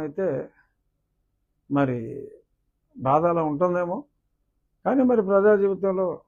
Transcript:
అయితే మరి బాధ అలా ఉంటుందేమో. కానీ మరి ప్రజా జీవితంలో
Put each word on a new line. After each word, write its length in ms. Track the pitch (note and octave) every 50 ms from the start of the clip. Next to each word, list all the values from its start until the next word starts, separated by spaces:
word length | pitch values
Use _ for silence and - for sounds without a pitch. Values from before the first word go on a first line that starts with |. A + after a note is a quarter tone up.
| D#3
అయితే 220 | C#3+ D3 F#3+ F#3+ E3+ C#3 C3+ D3+ - _ _ _ _ _ _ _ _ _ _ _ _ _ _ _ _ _ _ _ _ _ _ _ - C#3
మరి 220 | C#3 C#3 C3 B2 A#2+ A2+ A#2+ - - - - - - _ _ _ _ _ _ _ _ _ _ _ B3+ A#2
బాధ 160 | C3 C#3+ D#3 E3+ F3
అలా 100 | E3+ E3+ D#3+ D3+
ఉంటుందేమో. 460 | D3 C#3+ F3+ F3+ F3 F3+ F3+ E3+ F#3 C#4 - _ _ _ _ _ _ _ _ _ _ _ _ _ _ _ -
కానీ 180 | F#3+ C4 C#4 B3+ B3
మరి 120 | A#3+ A3 F#3+ F#3+
ప్రజా 220 | G3+ G3 G3 G#3+ G#3+ G3
జీవితంలో 460 | G3 G3 F#3+ F3 G3 G3 F#3 F#3+ F#3+ F3 D3+ - -